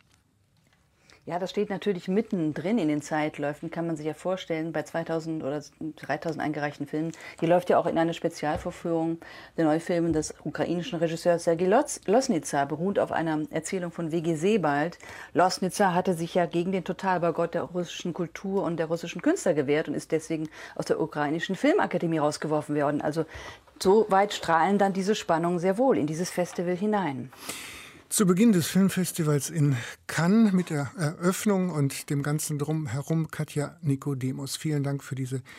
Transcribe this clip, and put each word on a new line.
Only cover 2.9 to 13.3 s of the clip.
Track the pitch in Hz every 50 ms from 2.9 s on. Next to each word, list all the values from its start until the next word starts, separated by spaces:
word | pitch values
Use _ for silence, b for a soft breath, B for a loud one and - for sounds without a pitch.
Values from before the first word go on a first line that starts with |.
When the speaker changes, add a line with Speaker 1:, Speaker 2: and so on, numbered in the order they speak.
| 147 151 147
Speaker 1:
Zeitläufen, | - 160 151 151 156 - - 147 143 151 - - 160
kann | - 170 170
man | 165 165
sich | 147 151
ja | 156 147
vorstellen, | - - 180 185 185 - - 165 160 160 165
bei | 156 151
zweitausend | 147 - - 165 165 - 165 165 156 165 160 156 131
oder | 135 147 147 143 - _ _ 160 156 -
dreitausend | - - - 139 151 - 170 147 -
eingereichten | - 151 151 151 143 147 139 - 143
Filmen. | - - 151 160 165 - B B B B B
Die | 170
läuft | 160 175 180 175 -
ja | 180
auch | 123 160
in | 165 165 165
einer | 165 165 165
Spezialvorführung | - - 165 165 - 156 147 160 180 - 180 170 - - 170 165 160 160 165 165 165 B B B B B B B
der | - 165
Neufilme | 151 151 165 165 - 175 170 170 165 160
des | 156 147 - - - -
ukrainischen | 151 - - 147 156 170 180 165 - 175
Regisseurs | 156 170 160 165 165 - 175 170 170 -
Sergei | 170 170 165 185
Lotz-, | 185 208 269 302 - - - -
Losnitzer, | - 196 262 262 - 196 151 - - 156 143 139
beruht | 139 156 147 175 202 196
auf | - 117 -
einer | - - 165 160